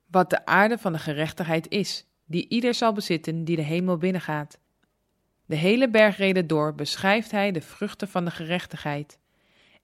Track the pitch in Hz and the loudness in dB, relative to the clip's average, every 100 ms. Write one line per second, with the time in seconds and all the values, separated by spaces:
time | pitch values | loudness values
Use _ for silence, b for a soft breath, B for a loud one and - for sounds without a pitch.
0 | _ 185 160 - - 175 214 233 202 160 | _ 2 2 0 2 4 4 2 -2 -4
1 | - 143 160 - 165 165 - - - - | -4 -4 -4 -4 -2 -2 -2 -4 -4 -6
2 | - _ _ 165 - 233 247 233 233 208 | -14 _ _ -4 -2 0 0 2 0 0
3 | 196 165 160 165 160 170 147 165 185 175 | -2 -4 -2 -6 -2 -2 0 -2 0 0
4 | 180 185 - 151 147 - _ _ _ _ | 0 -2 -4 -6 -6 -14 _ _ _ _
5 | _ _ _ _ _ - 175 240 262 220 | _ _ _ _ _ 0 2 4 4 6
6 | 214 202 196 185 160 160 151 147 147 - | 4 4 2 2 2 0 0 -2 -8 -2
7 | 190 214 220 208 202 170 - - 208 - | 2 2 2 -2 0 -2 -8 -8 -10 -8
8 | 202 185 175 - 160 180 - 156 151 143 | -6 -4 -4 -6 -4 -4 -4 -10 -6 -6
9 | 147 - b b b b b b | -8 -16 b b b b b b